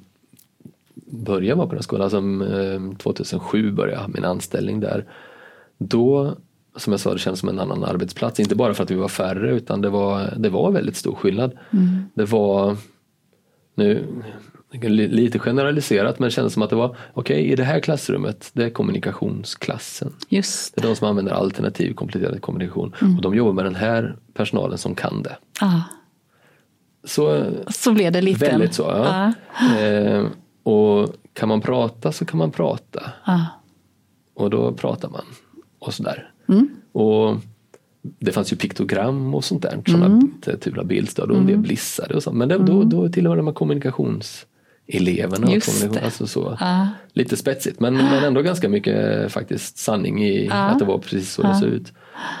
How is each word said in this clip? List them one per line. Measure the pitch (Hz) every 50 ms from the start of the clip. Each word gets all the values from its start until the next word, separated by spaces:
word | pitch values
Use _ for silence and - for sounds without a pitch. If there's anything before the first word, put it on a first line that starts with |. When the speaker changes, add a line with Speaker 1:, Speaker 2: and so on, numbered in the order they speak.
| - _ _ _ _ _ _ _ _ _ _ _ - - - _ _ _ - - - -
Speaker 1:
började | - 117 110 107 98 92 92 107 143
vara | 180 -
på | - -
den | 104 -
skolan, | - - 98 98
alltså, | 98 104 98 98 98 98 98 98 104 98
eh, | 98 98 95 95 95 95 95 95
tvåtusen | - - 107 98 - - - - -
sju | - - - 107 110 104
började | 101 104 - - - -
jag | 101 - -
min | - 95
anställning | 90 90 92 - - - 95 98 98 104 107
där. | 104 101 104 104 - - - - - - - - - - - - - _ _
Då, | - - - 123 117 120 131 139 139 139 147 143 - - _ _ _ _ _ -
som | - - - 101
jag | 98
sa, | - 98 95
det | 90
känns | - 95 95 95
som | 98 98
en | 95 95
annan | 95 98 95 98 98
arbetsplats. | 95 92 90 92 90 - - - 117 - -
Inte | 104 104 -
bara | 110 123 110 101
för | - 92
att | 85
vi | 95
var | 92 95
färre, | 98 - - 95 92 92 95 110 127
utan | 127 117 - - 104 101
det | 101 101
var, | 101 101 101 98 101 98 98 98 -
det | 113 110 101
var | 92 - 160 190
väldigt | 196 - - - -
stor | - - - -
skillnad. | - - 98 95 107 127 127 - - - - 214
Speaker 2:
Mm. | 190 185 180 185 185 196 196 -
Speaker 1:
Det | 107 107
var, | 101 113 107 104 101 98 98 98 101 101 104 - - _ _ _ _ _ _ _ _ _ _ _ _ _ _ _ _ _
nu, | - 104 101 - - - - - - 110 110 104 104 - - - - _ _
li-, | - 123 117 110 104 110 107
lite | 95 110 110 120 113 - -
generaliserat, | - 123 123 139 139 147 151 147 143 - 110 98 104 127 135 -
men | 127
det | 117
kändes | - 131 120 110 -
som | 110
att | 107 104
det | 117
var, | 113 120 123 123 - - - -
okej, | 127 120 - 139 147 - -
i | 135
det | 131 127
här | 131 160 160
klassrummet, | - - 151 143 - - 98 98 98 107 104 - - - -
det | 120 117
är | 117
kommunikationsklassen. | - - 110 101 101 - - 101 - - - 104 107 104 107 - - - - - - 110 - - - - - 135 - - - -
Speaker 2:
Just | 196 196 190 - - - - - -
Speaker 1:
Det | - -
är |
de | 113 107
som | - 110
använder | 107 101 101 95 95
alternativ | 92 95 98 95 98 - 104 101 - - - - -
kompletterande | - - - - 95 - - - -
kommunikation. | - - - 92 92 87 - 87 87 - - -
Speaker 2:
Mm. | - - 180
Speaker 1:
Och | 175
de | 92 92 101
jobbar | 117 120 107 95
med | 92 95
den | 95 92
här | 92 107 113 117 113 113 - - - - _ -
personalen | - 107 - - 98 98 92 90
som | - - 95 -
kan | - - - - - -
det. | - - - _ _ - -
Speaker 2:
Ja. | 208 190 175 165 170 - - - _ _ _ _ _ _ _ _ _ _ _ _ _ _ _ _ _ _ _ _ -
Speaker 1:
Så, | - - 151 151 151 151 147 - - - - -
Speaker 2:
Så | - - - - 247 220
blev | 214 185 170
det | 170 180
lite. | 190 190 190 113 143
Speaker 1:
väldigt | 143 127 165 175 170 170
så, | - 156
ja. | 90 92 101 123 147 185 185 196 220 226 - - - - -
Speaker 2:
Ja. | 247 - 117 107
Speaker 1:
Eh, | 107 107 104 104 104 107 107 101 107 104 104 - - _ _ _ -
och | 113 110 104 107 104 101 104 104 - - - - - -
kan | - 117 110
man | 110 107
prata | - 143 127 123 117 113 - - - 160
så | 160 - 175
kan | - 160
man | 160 160 156
prata. | - - 160 - - - - _ - - - - - - -
Speaker 2:
Ja. | - 180 170 165 165 - - _ _ _ _ _ _ _ _ _ _ _ _ _ _ -
Speaker 1:
Och | - 104 101
då | - 117 120 120 120
pratar | - - - 120 - - -
man. | - - - - - - _ _ _ - - _ _ -
Och | - - -
sådär. | - - - - - - - _ _ _ -
Speaker 2:
Mm. | 190 208 277 294 - - - _
Speaker 1:
Och | - - 107 110 107 107 110 107 107 110 - - - _ _ _ - - _ _ _ _
det | - - - - 113 -
fanns | - 107 101 - 104
ju |
piktogram | - - 95 - - 101 - 98 95 104 127 135 139 131 135 143
och | 147 139
sånt | - 185 165
där. | 175 - - - -
Såna | 180 170 170 180
Speaker 2:
Mm. | 190 208 233 277 285 - - -
Speaker 1:
t-, | - -
typ | - - - -
av | - -
bildstöd | - 98 101 - - - - - -
och | -
en | - -
del | 190 202
Speaker 2:
Mm. | 214 220
Speaker 1:
blissade | - - - - - - - - - 143
och | 151 -
sånt. | - -
Men | 117 123 143
det, | 180
Speaker 2:
Mm. | 202 190
Speaker 1:
då, | 185 185 202 214
då | 226 165 175 180 170
tillhörde | 175 180 175 170 170 165
man | 156 151 151
kommunikationseleverna | - 160 151 147 143 - 135 - - 139 113 110 104 107 - - - - - _ _ _ _ _ _ _ - - 95 90 90 90 - 110 92 95 98 113
och | 180 190
Speaker 2:
Just | 214 - - 104 104
Speaker 1:
kommunikation-, | 104 104 110 -
Speaker 2:
det. | 120
Speaker 1:
alltså | 113 - - 117
så. | 110 - - - - 110 -
Speaker 2:
Ja. | 185 180 180 185 196 202 214 - - - -
Speaker 1:
Lite | - 127 - 104
spetsigt. | 92 - 135 135 - - - - -
Men, | 117 123 131
men | 135 135 139 139 135 143
ändå | 143 127 135
ganska | 147 180 180 175 143 101
mycket, | 101 101 101 107 104 107 - 107 107 107 107
eh, |
faktiskt | 101 - 101 104 - - 107 - - -
sanning | - - 113 107 101 90 98 104 104 104
i | 101 98 101 104
Speaker 2:
Ja. | - 202
Speaker 1:
att | 202 196 202 233 277
det | -
var | - -
precis | - - - - - - - -
så | -
Speaker 2:
Ja. | - -
Speaker 1:
det | -
såg | 202 113 120
ut. | - - - - - - - - - - - - - -